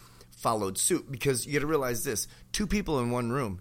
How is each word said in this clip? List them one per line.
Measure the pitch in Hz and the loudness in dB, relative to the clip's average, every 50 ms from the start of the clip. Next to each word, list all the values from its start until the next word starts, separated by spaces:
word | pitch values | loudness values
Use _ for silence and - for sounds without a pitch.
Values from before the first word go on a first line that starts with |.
| - - - - - - - | -20 -20 -20 -20 -20 -20 -10
followed | - - 127 113 107 101 95 95 | -2 0 0 2 2 0 0 0
suit, | - - - 185 143 - 120 | 0 2 2 2 2 -2 -4
because | 135 117 - 143 131 117 - | -6 -2 2 2 2 2 0
you | - | 0
gotta | 143 147 135 | 0 0 2
realize | 147 160 147 131 123 123 110 - | 2 2 2 2 0 -2 -2 -2
this. | 139 113 95 - - - - - - - | -2 -2 -2 -4 -6 -8 -20 -14 -6 -2
Two | - 214 | -2 0
people | - 202 208 196 160 156 131 | 2 2 0 2 2 0 2
in | 120 120 | 2 2
one | 120 123 120 113 120 | 0 0 0 0 0
room, | 143 135 104 92 92 | -2 -2 -2 -4 -6